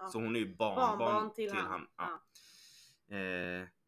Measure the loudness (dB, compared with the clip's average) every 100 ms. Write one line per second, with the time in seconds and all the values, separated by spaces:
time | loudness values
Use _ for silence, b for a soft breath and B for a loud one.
0 | -6 -2 0 0 0 0 2 4 4 4
1 | 2 2 0 -2 -2 -2 -2 -4 -6 -6
2 | -6 -6 _ B B B B B B B
3 | -10 -4 -2 -2 -4 -6 -8 _